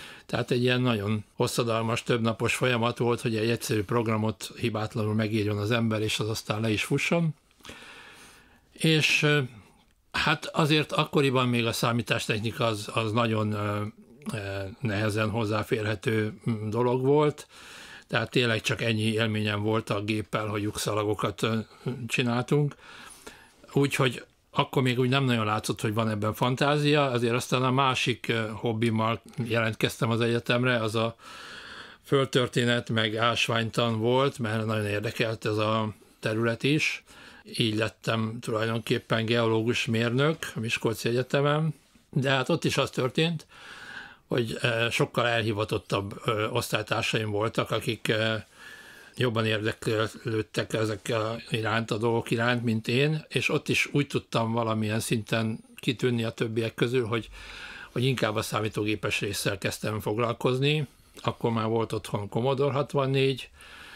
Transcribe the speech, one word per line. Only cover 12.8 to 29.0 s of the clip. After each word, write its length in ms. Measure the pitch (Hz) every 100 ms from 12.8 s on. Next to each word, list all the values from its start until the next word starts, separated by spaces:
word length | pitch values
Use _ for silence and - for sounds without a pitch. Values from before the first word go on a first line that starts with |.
| 104
az 180 | - 110
nagyon, 400 | 113 117 110 107
ö, 300 | 104 104 104 107 - - - -
ö, 60 | 110 98 98 95 -
nehezen 500 | 113 101 110 107 107
hozzáférhető, 1080 | 113 107 107 107 117 107 107 127 110 107 - -
mm, 180 | 110 107
dolog 360 | 113 123 127
volt, 420 | 131 147 151 - - - - - - - -
tehát 240 | 117 113
tényleg 300 | 131 120 110
csak 220 | - 110
ennyi 300 | 117 110 110
élményem 500 | 110 113 107 107 104
volt 280 | 107 110 -
a 120 | 104
géppel, 440 | 104 107 101 113 107
hogy 160 | 107
lyukszalagokat, 800 | 104 - - 107 104 104 113 -
ö, 160 | 113 113 104 - 131 120 113
csináltunk. 720 | - 120 120 123 147 147 - - - - - - - - - -
Úgyhogy 520 | 139 139 - 131 120 - _ _ -
akkor 240 | 143 143
még 160 | 127 123
úgy 100 | 127
nem 160 | 135
nagyon 220 | 131 120 107
látszott, 340 | 107 - 113
hogy 140 | 117
van 160 | 107 110
ebben 240 | 104 107
fantázia, 760 | 104 127 131 143 147 147 151 139
azért 240 | 120 117
aztán 280 | 120 - 127
a 80 | 127
másik, 580 | 131 135 123 - 110 -
ö, 200 | 117 110
hobbimmal 680 | 107 120 110 117 110